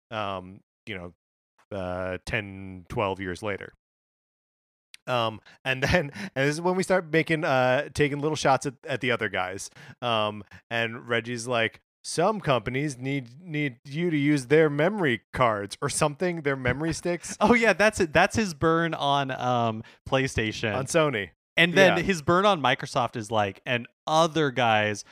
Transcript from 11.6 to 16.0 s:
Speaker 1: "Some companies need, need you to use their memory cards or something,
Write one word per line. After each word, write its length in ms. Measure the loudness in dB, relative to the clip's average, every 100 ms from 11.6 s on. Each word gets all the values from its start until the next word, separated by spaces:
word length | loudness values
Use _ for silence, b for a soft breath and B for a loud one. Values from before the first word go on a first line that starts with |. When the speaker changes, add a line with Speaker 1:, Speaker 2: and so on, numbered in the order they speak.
| -2 -4 _ _
Speaker 1:
"Some 380 | -8 0 0 0
companies 560 | 0 0 0 -4 -4 -6
need, 440 | -6 -6 -6 -14
need 360 | -10 -4 -4 -6 -10
you 240 | -4 -2
to 80 | 2
use 300 | 2 2 4
their 220 | 4 4
memory 520 | 4 0 0 0 -2 -4
cards 460 | 0 2 2 -4 -6
or 60 | -6
something, 540 | 0